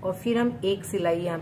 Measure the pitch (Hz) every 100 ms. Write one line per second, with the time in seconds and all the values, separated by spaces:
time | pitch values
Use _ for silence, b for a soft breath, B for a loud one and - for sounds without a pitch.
0 | 190 185 233 233 240 240 196 196 - 190
1 | 170 170 175 165